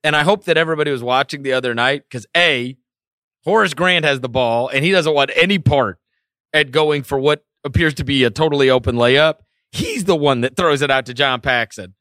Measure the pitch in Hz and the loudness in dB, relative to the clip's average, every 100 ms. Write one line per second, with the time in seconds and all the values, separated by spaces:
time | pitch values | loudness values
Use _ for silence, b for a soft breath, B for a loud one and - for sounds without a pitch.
0 | 156 151 151 208 - 160 160 156 147 135 | 0 0 2 0 0 0 0 -2 -2 -4
1 | 120 127 139 143 135 127 127 117 123 139 | -2 -2 -2 -6 -4 -4 -2 -2 -2 -2
2 | _ 127 104 170 175 135 123 131 _ _ | _ -16 -6 0 0 0 -4 -12 _ _
3 | _ _ _ _ - 214 196 143 180 180 | _ _ _ _ -2 0 0 0 0 2
4 | 151 139 127 120 120 117 127 135 160 190 | 0 -2 -4 -2 0 0 -2 -2 0 2
5 | 156 147 135 - 175 202 - 143 113 92 | 2 0 0 2 0 2 2 2 0 -4
6 | _ _ _ _ _ 156 143 139 151 147 | _ _ _ _ _ 0 0 2 0 0
7 | 131 139 139 151 _ _ 143 170 165 143 | -2 -2 0 -2 _ _ -4 0 0 -2
8 | 131 139 123 110 156 143 131 127 120 120 | -4 2 2 2 -2 2 4 2 0 0
9 | 120 135 156 151 _ _ _ - 466 427 | 2 4 2 -2 _ _ _ -8 -6 -6
10 | 185 170 147 127 123 - 175 143 143 135 | -2 0 2 0 -2 0 0 0 2 0
11 | 123 123 139 127 139 123 113 - 92 _ | -2 -2 0 0 0 -2 -2 -8 -18 _